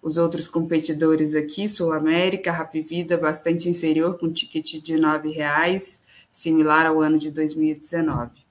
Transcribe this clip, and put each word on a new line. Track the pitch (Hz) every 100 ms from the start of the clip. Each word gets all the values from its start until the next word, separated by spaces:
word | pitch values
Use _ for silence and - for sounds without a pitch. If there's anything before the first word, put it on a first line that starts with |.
os | 165 156
outros | 170 170 -
competidores | 175 165 165 156 151 160 156 151
aqui, | 151 147 - 208
Sul | 208 170
América, | 156 156 165 185 185 180
Rapvida, | 165 156 160 156 165 165 170
bastante | 170 160 170 170 170
inferior, | 170 160 156 165 180
com | 165
ticket | 165 - 160 156 160
de | 156 160
nove | 160 151 151
reais, | 156 147 151 170 190 - - _ - _
similar | - 170 160 151 156
ao | 160 156
ano | 156 156
de | 151
dois | 147 156
mil | 156 156
e | 151
dezenove. | - 170 160 127 120 _ _